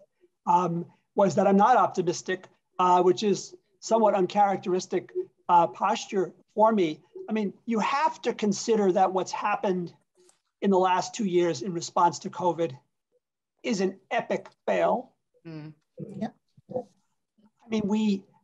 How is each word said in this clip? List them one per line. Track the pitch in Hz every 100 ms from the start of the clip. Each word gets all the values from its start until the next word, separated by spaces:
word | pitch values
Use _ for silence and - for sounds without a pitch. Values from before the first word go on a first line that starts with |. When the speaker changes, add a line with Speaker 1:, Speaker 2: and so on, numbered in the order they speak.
| _ _ _ _ -
Speaker 1:
um, | 175 180 170 175 _ _
was | - 196 151
that | 196
I'm | 196
not | 214 240
optimistic, | 175 - 170 160 - 190 - _ _ -
uh, | 180 180
which | 180 180
is | 208 185 - - _ _
somewhat | - 226 214 202
uncharacteristic, | 180 208 202 190 208 185 - 180 180 180 185 _ -
uh, | 175 170
posture | - 220 226 - 202 170 - _ -
for | 220
me. | 220 165 156 _ - -
I |
mean, | 220 202 - -
you | 226
have | 202 277 311 320
to | 254
consider | - 208 185 - 214 196
that | 185 190
what's | 190 175
happened | - 220 208 214 185 170 - _ _ _ _ _ _
in | 202
the | 185
last | 185 180 175
two | - 202
years | 175 175 160
in | 208
response | 170 - - 175 -
to | 190
covid | - 180 160 165 131 _ _ _ _ _ _ _ _
is | - 202
an | 190 - -
epic | 349 - 196 - _ -
fail. | 190 170 202 254 _ _ _ 165
Speaker 2:
Mm. | 156 156 151 _ - - 202
Speaker 3:
Yeah. | 214 - _ _ -
Speaker 1:
I | - - _ _ _ _ _ _ _ 233
mean, | 220 202
we, | 214 220 196 - _